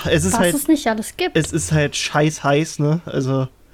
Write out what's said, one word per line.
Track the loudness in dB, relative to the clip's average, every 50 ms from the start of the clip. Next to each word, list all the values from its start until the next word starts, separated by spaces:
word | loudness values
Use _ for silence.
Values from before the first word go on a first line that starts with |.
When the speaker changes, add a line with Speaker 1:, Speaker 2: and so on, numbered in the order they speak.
| -2 0
Speaker 1:
es | 0 2 2
ist | 2 2
Speaker 2:
Was | 2
Speaker 1:
halt, | 2 2 2
Speaker 2:
es | 0 2
nicht | 2 2 2 2
alles | -2 -2 -2 -4 -8 -6
gibt. | -4 -4 -2 0
Speaker 1:
es | 0 -2 0
ist | -2 -4 -2 0
halt | 2 2 2 0 -2
scheiß | -4 -4 -2 0 2 2 2 0 0 0
heiß, | 2 2 2 0 -2 -2 -2
ne? | 0 0 0 0 -2
Also, | -4 -4 -2 -2 0 0 0 -2 -4 -6 _ _ _